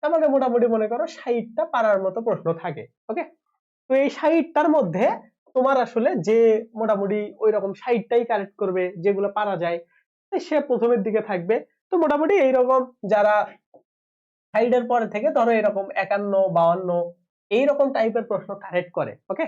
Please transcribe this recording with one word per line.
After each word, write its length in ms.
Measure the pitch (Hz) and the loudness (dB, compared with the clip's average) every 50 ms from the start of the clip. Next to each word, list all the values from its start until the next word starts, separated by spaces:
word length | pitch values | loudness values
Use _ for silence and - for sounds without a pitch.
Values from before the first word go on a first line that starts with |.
তার 100 | - 302 330 | -2 0 0
মানে 120 | 320 311 294 269 | 2 2 2 2
মোটামুটি 320 | 269 262 254 233 240 233 240 226 | 2 0 2 2 2 2 2 0
মনে 120 | 220 214 214 233 | 0 -2 -2 -2
করো 120 | 240 311 320 - | -4 -4 -6 -8
ষাটটা 460 | - - - 240 233 226 - - - 320 320 - | -12 -6 -4 -4 -4 -4 -6 -6 -6 -6 -2 -2
পারার 240 | 254 226 214 208 190 190 | 0 2 2 2 2 0
মতো 140 | 190 185 226 226 233 | -2 -4 -4 -4 -2
প্রশ্ন 180 | 202 - - 165 165 165 - | -4 -2 -2 -4 -4 -4 -6
থাকে, 220 | 180 147 131 110 - _ _ _ _ | -10 -10 -10 -14 -18 _ _ _ _
ওকে? 140 | 226 330 330 330 _ _ _ _ _ _ _ _ _ _ _ | -6 -6 -6 -8 _ _ _ _ _ _ _ _ _ _ _
তো 60 | _ 262 269 277 | _ 0 2 2
এই 60 | 277 - | 0 -2
ষাটটার 520 | - - 302 320 330 294 - - 294 302 330 302 | 0 0 2 2 2 0 0 0 0 2 2 2
মধ্যে 300 | 311 247 175 156 180 220 320 466 - - _ _ _ _ _ _ | 2 2 0 0 0 0 0 0 -2 -10 _ _ _ _ _ _
তোমার 200 | 254 254 269 277 262 240 | 0 2 2 2 2 0
আসলে 240 | 226 - 233 220 285 370 226 160 202 | 0 -2 -2 0 0 0 -2 0 2
যে 100 | 220 226 233 226 220 214 226 - _ 214 | 2 4 6 4 4 2 0 -6 _ -6
মোটামুটি 380 | 220 214 214 196 196 196 202 208 208 208 202 - - | -2 0 0 0 0 -2 -2 -4 -4 -8 -8 -2 0
ওই 80 | 214 214 | 0 0
রকম 140 | 208 190 196 196 - | 0 -2 -4 -8 -8
ষাটটাই 440 | - 262 240 233 - - 247 233 247 240 | -2 -2 -2 -2 0 0 0 0 0 0
কারেক্ট 240 | 233 208 196 196 _ _ 214 | -2 -4 -4 -6 _ _ -4
করবে, 200 | 190 180 185 180 180 190 175 165 | -2 -2 -2 -2 -4 -6 -2 -2
যেগুলো 240 | 202 202 190 196 202 202 214 | 0 0 0 -2 -2 -2 -2
পারা 160 | 214 208 196 170 170 | -2 -2 -2 -2 -2
যায়, 160 | 170 170 170 170 _ _ _ _ _ _ _ _ _ | -4 -4 -4 -8 _ _ _ _ _ _ _ _ _
তো 60 | - 359 - | -6 -6 -4
সে 100 | - 311 302 285 - | -2 -2 -2 0 0
প্রথমের 320 | 254 226 220 233 240 220 196 | 0 0 2 2 2 2 0
দিকে 140 | 220 208 226 220 220 | 0 -2 -2 -2 -2
থাকবে। 260 | 208 185 170 175 220 160 - _ _ _ _ _ | -4 -6 -2 0 -2 -2 -2 _ _ _ _ _
তো 60 | - 370 330 | 0 2 2
মোটামুটি 320 | 302 294 294 311 320 403 392 285 | 2 2 2 2 2 4 4 4
এইরকম 340 | 262 262 262 254 247 262 262 254 254 - _ - 202 208 | 4 4 4 4 4 4 2 2 -2 -8 _ -4 0 2
যারা 220 | 208 208 208 208 208 - - - _ _ _ _ - _ _ _ _ _ _ _ _ _ _ _ _ _ _ _ | 4 4 4 4 4 2 -2 -6 _ _ _ _ -20 _ _ _ _ _ _ _ _ _ _ _ _ _ _ _
ষাটের 320 | 214 233 247 233 254 240 233 | 0 2 2 2 0 0 0
পরে 160 | 254 240 226 214 - | -2 -2 -2 -2 -6
থেকে 140 | 208 220 302 311 285 | -2 -2 0 0 2
ধরো 140 | - 233 233 220 | 2 2 2 2
এরকম 260 | 208 208 208 196 196 196 - - 196 | 2 0 -2 -2 -6 -6 -4 -6 -4
একান্ন, 280 | 190 214 202 208 202 196 196 190 190 175 | -2 -2 -4 -2 -2 0 0 0 2 2
বাউান্ন 340 | 170 170 170 170 180 190 180 175 175 175 175 175 _ _ _ _ _ _ _ | 2 2 2 2 0 -2 -4 -2 -2 -4 -4 -8 _ _ _ _ _ _ _
এইরকম 360 | 202 226 269 285 285 285 285 269 269 | 0 0 2 2 2 2 0 0 0
টাইপের 280 | 226 220 226 220 240 226 - | 0 -2 0 -2 -4 -4 -4
প্রশ্ন 200 | 208 185 190 - 196 196 - | -6 -6 -6 -8 -14 -14 -14
কারেক্ট 260 | 190 170 180 180 180 _ 185 | -6 -6 -6 -6 -4 _ -6
করে, 140 | 147 113 104 _ _ _ 190 | -6 -6 -8 _ _ _ -6
ওকে? 120 | - 320 | -6 -6